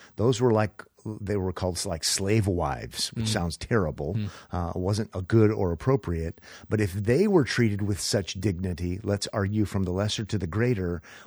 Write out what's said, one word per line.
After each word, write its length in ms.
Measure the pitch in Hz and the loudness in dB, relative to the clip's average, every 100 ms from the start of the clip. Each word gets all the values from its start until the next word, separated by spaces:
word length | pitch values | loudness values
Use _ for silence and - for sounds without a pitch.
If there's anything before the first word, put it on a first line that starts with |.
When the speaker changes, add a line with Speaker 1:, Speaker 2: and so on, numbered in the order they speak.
| - - | -16 0
Speaker 1:
Those 240 | 117 117 | 0 4
were 100 | 123 | 4
like, 320 | 107 107 - - _ 110 107 | 4 2 -4 -20 _ -12 -8
they 160 | 98 101 | -4 -2
were 160 | 92 | -2
called, 320 | - 92 87 101 | -2 -4 -2 -4
like, 180 | 82 | -4
slave 440 | - - 98 110 101 | -2 -2 2 4 4
wives, 640 | 85 76 62 113 - - | 2 -2 -4 -8 -8 -6
which 120 | - 110 | -4 -2
Speaker 2:
Mm. 40 | |
Speaker 1:
sounds 280 | 104 85 - | 0 -2 -4
terrible. 580 | - 117 82 64 73 107 | 0 0 0 -2 -4 -4
Speaker 2:
Mm. 140 | 101 - - | -6 -10 -8
Speaker 1:
Uh, 200 | 90 85 90 | -6 -4 -2
wasn't 360 | 92 104 107 | -2 -2 -2
a 80 | - | -6
good 300 | 92 113 107 | 4 6 6
or 200 | 104 92 | 4 -2
appropriate. 680 | 85 127 135 - 82 80 - - - - | 0 0 0 0 -4 -4 -8 -20 -16 -2
But 140 | 107 | 0
if 120 | 101 | 0
they 340 | 95 101 131 214 | 0 2 4 6
were 160 | 185 | 4
treated 400 | 117 - 113 101 | 4 2 2 2
with 160 | 104 98 | -2 -2
such 400 | - 110 92 98 | 0 -2 -2 -2
dignity, 580 | 104 87 95 82 87 92 | -2 0 -2 -2 -4 -4
let's 240 | 101 101 - | -2 -2 -2
argue 380 | 113 98 107 101 | -2 0 0 0
from 180 | 101 | 0
the 80 | 90 | 0
lesser 340 | 90 107 - 104 | 0 -2 -2 -4
to 120 | 104 | -4
the 80 | 87 | -2
greater, 540 | 104 120 107 87 85 - - | 0 0 2 -2 -4 -8 -20